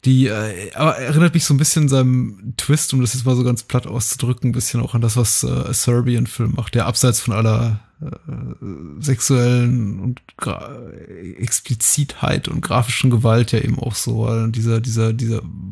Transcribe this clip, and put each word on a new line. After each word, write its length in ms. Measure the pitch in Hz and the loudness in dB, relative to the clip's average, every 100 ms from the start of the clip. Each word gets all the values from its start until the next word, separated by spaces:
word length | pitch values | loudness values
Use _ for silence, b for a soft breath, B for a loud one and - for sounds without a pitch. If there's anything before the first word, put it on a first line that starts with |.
| 131 | 6
Die, 220 | 131 131 | 4 4
äh, 440 | 107 107 90 101 - | 2 -4 -6 -10 -2
aber 200 | 156 - | 0 0
erinnert 360 | 131 151 170 | 0 4 4
mich 100 | 165 | 4
so 120 | - 139 | 2 2
ein 20 | |
bisschen 320 | 151 - 147 | 2 2 4
seinem 640 | 135 127 127 123 98 101 - | 4 4 2 0 -8 -12 -8
Twist, 380 | - 151 - | 0 0 2
um 80 | 135 | 0
das 140 | 123 131 | 0 0
jetzt 100 | 123 | 0
mal 100 | 123 | 2
so 80 | |
ganz 200 | 123 123 | 2 0
platt 240 | - 123 - | 0 -4 -2
auszudrücken, 640 | 113 - - 117 123 127 | -4 -4 -2 -2 0 0
ein 20 | |
bisschen 260 | 120 - 120 | 0 -2 -2
auch 140 | - | -2
an 80 | 117 | 0
das, 160 | 113 113 | 0 2
was, 240 | 113 - | 2 2
äh, 60 | 123 | 0
A 260 | 127 131 | -2 -2
Serbian 540 | 123 - 120 123 120 120 | -2 2 2 2 0 0
Film 260 | - 113 - | -2 -2 -2
macht, 200 | 113 120 | -2 -2
der 100 | 113 | 0
abseits 340 | 120 131 113 | 2 2 2
von 140 | - | 0
aller, 460 | 104 113 110 117 107 _ _ | 0 2 2 2 -2 _ _
äh, 60 | 151 - 160 120 123 - 101 82 82 73 | -12 -12 -12 -10 -10 -12 -12 -12 -14 -8
sexuellen 1000 | 143 127 - 131 120 123 120 123 104 95 | -2 -2 2 2 4 2 2 2 0 -4
und 220 | 120 123 - - | -4 -6 -12 -10
gra-, 540 | - - - - - - - 90 90 - | -8 -8 -10 -16 -16 -18 -18 -16 -16 -8
Explizitheit 1080 | 123 - - 113 - - 143 - - - - | -4 -4 -4 -2 0 0 -2 -2 -2 -2 -2
und 140 | - | -6
grafischen 480 | - 120 117 - 131 | -2 0 0 2 2
Gewalt 420 | 120 117 113 117 | 4 4 4 4
ja 60 | 113 | 0
eben 200 | - - | 0 -2
auch 160 | - 104 | -2 -4
so, 340 | - 113 113 | -4 -2 0
äh, 200 | 113 113 | 0 0
dieser, 300 | 113 113 113 | 0 0 0
dieser, 320 | 120 113 113 | 0 0 0
dieser 280 | 110 113 110 - - 95 | 0 -2 -2 -4 -12 -12